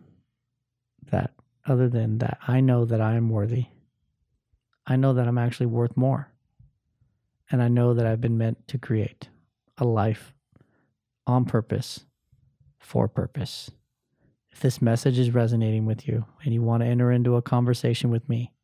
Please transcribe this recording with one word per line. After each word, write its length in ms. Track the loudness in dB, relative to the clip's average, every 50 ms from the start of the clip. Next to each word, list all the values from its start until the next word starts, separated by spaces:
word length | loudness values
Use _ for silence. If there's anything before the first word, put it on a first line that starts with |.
| -20 _ _ _ _ _ _ _ _ _ _ _ _ _ _ _ _ _ _ _ -10 -6
That, 220 | -4 -4 -4 -4 _ _ _ _ _ _ -2
other 220 | 0 2 2 2 2
than 300 | 0 0 -2 -2 -2 -2
that, 200 | -2 -4 -6 -6 -2
I 140 | 0 2 4
know 240 | 4 4 4 2 2
that 160 | 0 0 0
I 160 | 0 2 0
am 140 | 0 0 0
worthy. 360 | 0 0 -2 -2 -2 -4 -4 -6 _ _ _ _ _ _ _ _ _ _ _ _ _ _ _ _ _ _ _ _ _ _ -4
I 100 | -2 0
know 160 | 2 2 2
that 160 | 2 2 0 0
I'm 100 | 0 0
actually 280 | 0 -2 -2 -2 -2
worth 300 | -2 0 0 -2 -2 0
more. 360 | 0 0 0 0 -2 -6 -10 _ _ _ _ _ _ -20 -20 _ _ _ _ _ _ _ _ _ _ _ _ _ _ _ -4
And 120 | 0 0
I 60 | 2 2
know 260 | 4 4 4 4 2
that 120 | 2 2
I've 140 | 0 0 0
been 180 | 0 0 0 0
meant 280 | 0 -2 -2 -6 _ -10
to 100 | -10 -8
create 500 | -4 -2 -2 -2 -2 -4 -8 -14 -20 -20 _ _ _ _ _ _ _ _ _
a 80 | -4 -2
life 500 | 0 0 0 0 0 -2 -4 -8 -20 -20 _ _ _ _ _ _ _ _ _ _ _ _ _ _ _ _ _ -2
on 180 | 0 2 2 2
purpose, 600 | 2 0 -2 -2 -2 -4 -6 -6 -8 -12 -18 -20 _ _ _ _ _ _ _ _ _ _ _ _ _ _ _
for 280 | _ -4 -2 -2 -2
purpose. 640 | -2 -2 -4 -6 -6 -6 -8 -10 -10 -10 -14 -18 -20 -20 _ _ _ _ _ _ _ _ _ _ _ _ _ _ _
If 100 | -8 -4
this 220 | -2 -2 0 0
message 360 | 0 2 2 2 0 0 2 2
is 120 | 2 2
resonating 560 | 2 2 2 2 2 0 0 0 0 0 0
with 220 | -2 -2 -4 -4 -4
you 160 | -4 -4 -4 -8 _ -8
and 100 | -4 -2
you 100 | -2 0
want 200 | 0 0 0 0
to 60 | 0 0
enter 240 | 0 2 2 2
into 240 | 2 2 2 2 2
a 60 | 0
conversation 680 | 0 0 0 0 2 0 0 0 0 -2 -2 0 0 -2
with 180 | -2 -2 -2 -4
me 240 | -4 -4 -6 -8 _ _